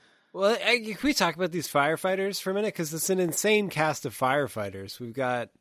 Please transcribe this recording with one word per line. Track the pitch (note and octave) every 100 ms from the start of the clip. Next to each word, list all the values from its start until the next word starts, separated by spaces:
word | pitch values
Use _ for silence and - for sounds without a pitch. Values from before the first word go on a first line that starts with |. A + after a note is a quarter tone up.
| _ _ _
Well, | F3 G3 A3+
I, | G3 A#3+
can | G#3+ G3+
we | C#4
talk | - F3+ D#3
about | F3+
these | E3+ -
firefighters | C#3+ C#3+ D#3+ F#3 F#3+ G3 F#3+
for | F#3+
a |
minute? | G3 G#3+ -
'Cause | D#3
it's | D#3+ -
an | F#3
insane | F3+ - G#3 G#3+ G3
cast | D3+ D#3 C#3+ C3+
of | -
firefighters. | B2+ C#3+ C3+ A2+ G2+ G2 G2 -
We've | A#2+
got | A#2 B2+ B2 A2+ _